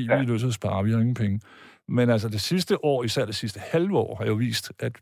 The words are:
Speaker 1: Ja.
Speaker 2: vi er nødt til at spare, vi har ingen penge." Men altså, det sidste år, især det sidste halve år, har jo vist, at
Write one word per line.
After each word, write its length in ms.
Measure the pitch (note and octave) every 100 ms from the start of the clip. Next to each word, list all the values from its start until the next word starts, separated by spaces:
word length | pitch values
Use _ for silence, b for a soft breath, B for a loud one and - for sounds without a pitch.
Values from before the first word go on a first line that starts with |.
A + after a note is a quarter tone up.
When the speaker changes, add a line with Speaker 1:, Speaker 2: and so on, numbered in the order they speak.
Speaker 1:
Ja. 120 | A#2+ C3+
Speaker 2:
vi 60 |
er 20 | C3
nødt 120 | A2+
til 60 | B2+
at 60 |
spare, 300 | A2 G2+ G2
vi 60 | G#2
har 60 | A2+
ingen 160 | A#2
penge." 260 | A#2+ G#2 G2+ b b b b b
Men 220 | A#2 A#2+
altså, 180 | A2+ G#2+
det 120 | G#2
sidste 440 | - F#3 F3 G3
år, 200 | D3+ C3+
især 200 | A#2+ -
det 100 | G#2
sidste 260 | G#2 A2 F#2+
halve 380 | - E3 F#3 D#3+
år, 160 | - -
har 100 | A2
jo 80 |
vist, 380 | A2 A#2+ A2 - -
at 140 | A#2+ -